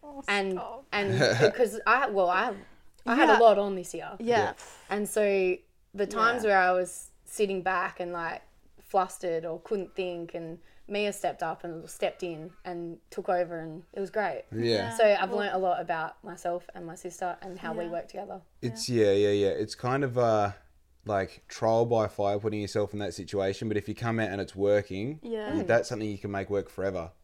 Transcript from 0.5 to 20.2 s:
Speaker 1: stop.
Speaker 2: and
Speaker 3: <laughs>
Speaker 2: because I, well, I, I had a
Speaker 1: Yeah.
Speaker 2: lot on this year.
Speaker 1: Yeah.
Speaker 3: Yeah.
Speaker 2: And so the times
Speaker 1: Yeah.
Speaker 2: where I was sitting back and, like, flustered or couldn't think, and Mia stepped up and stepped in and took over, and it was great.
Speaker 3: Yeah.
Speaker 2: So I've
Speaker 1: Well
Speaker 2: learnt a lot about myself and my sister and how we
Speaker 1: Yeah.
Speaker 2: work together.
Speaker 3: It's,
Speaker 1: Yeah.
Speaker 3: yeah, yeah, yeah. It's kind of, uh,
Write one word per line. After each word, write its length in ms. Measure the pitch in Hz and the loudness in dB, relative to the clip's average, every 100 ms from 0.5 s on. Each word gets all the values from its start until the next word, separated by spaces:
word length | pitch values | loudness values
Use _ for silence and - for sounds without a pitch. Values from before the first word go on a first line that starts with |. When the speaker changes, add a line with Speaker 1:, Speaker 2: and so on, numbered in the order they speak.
Speaker 1:
stop. 320 | 185 - 254 277 | -2 -6 -12 -6
Speaker 2:
and 240 | 208 202 123 | -2 0 2
Speaker 3:
<laughs> 220 | 131 113 | 4 6
Speaker 2:
because 380 | 143 - 233 214 - | 4 4 0 0 2
I, 220 | 240 262 | 2 4
well, 200 | 196 175 | 2 2
I, 240 | 180 233 196 - - - _ - | 2 0 -4 -12 -20 -20 _ 0
I 80 | 240 | 4
had 140 | 330 | 6
a 40 | |
Speaker 1:
Yeah. 60 | 262 | 10
Speaker 2:
lot 180 | 226 202 | 10 8
on 160 | 202 190 | 2 -2
this 180 | 175 - | -6 -10
year. 160 | - 196 | -10 -8
Speaker 1:
Yeah. 180 | 226 233 | 2 2
Speaker 3:
Yeah. 140 | 180 - - - - | 2 -4 -14 -20 -6
Speaker 2:
And 180 | 202 208 | -4 -2
so 460 | - 208 196 185 180 _ _ _ 202 | 2 4 4 2 0 _ _ _ -4
the 100 | 202 | -4
times 380 | 208 226 240 | 2 2 2
Speaker 1:
Yeah. 60 | 220 | 4
Speaker 2:
where 80 | 196 | 4
I 120 | 180 | 6
was 360 | 185 180 - - _ - | 4 0 -6 -16 _ -18
sitting 380 | - 208 190 | -2 0 0
back 360 | 180 185 180 - | 0 0 -2 -4
and, 140 | 180 | -8
like, 300 | 175 165 165 - _ - - | -4 -6 -8 -14 _ -20 -20
flustered 680 | - 196 180 - 175 165 165 | -2 0 0 -2 -4 -2 -4
or 140 | 165 | -8
couldn't 340 | - 214 180 - | -6 -6 -6 -6
think, 380 | 185 175 170 175 | -6 -6 -8 -10
and 240 | 165 165 - - - | -10 -12 -18 -20 -8
Mia 220 | 202 208 | -2 -2
stepped 320 | 196 175 - | -2 -4 -4
up 220 | 165 165 170 | -6 -6 -8
and 240 | 165 156 | -10 -12
stepped 340 | - 190 - | -4 -4 -2
in 260 | 180 160 156 - | -8 -8 -12 -14
and 340 | - 175 170 170 _ | -10 -8 -8 -12 _
took 180 | - 190 | -10 -2
over, 320 | 180 175 170 | 0 0 -4
and 240 | 160 156 - | -10 -12 -14
it 60 | - | -10
was 100 | 196 | -6
great. 340 | 220 196 135 - 110 | -2 -4 -4 -8 -2
Speaker 3:
Yeah. 400 | 117 110 - 226 | 2 2 0 4
Speaker 2:
So 80 | 220 202 | 6 6
I've 100 | 190 | 2
Speaker 1:
Well 80 | 208 | -2
Speaker 2:
learnt 140 | 202 190 | -2 0
a 20 | |
lot 240 | 190 175 | 0 0
about 420 | 170 165 160 - | -2 -4 -4 -8
myself 420 | 208 175 175 175 180 | -16 -8 -4 -6 -8
and 120 | 196 170 | -14 -14
my 100 | 175 | -12
sister 400 | 185 170 180 175 | -14 -6 -6 -6
and 180 | 196 185 | -12 -10
how 140 | 180 | -8
we 100 | 165 | -6
Speaker 1:
Yeah. 80 | 170 | -4
Speaker 2:
work 160 | 170 - | -6 -8
together. 320 | - 202 190 - _ | -12 -12 -12 -16 _
Speaker 3:
It's, 260 | 123 220 220 | -8 -6 -2
Speaker 1:
Yeah. 200 | 120 107 | 4 6
Speaker 3:
yeah, 40 | |
yeah, 360 | 101 104 101 98 | 6 4 4 2
yeah. 0 | |
It's 260 | - 104 - | 0 -4 -4
kind 300 | 123 135 139 | -2 0 0
of, 120 | |
uh, 340 | 120 | 2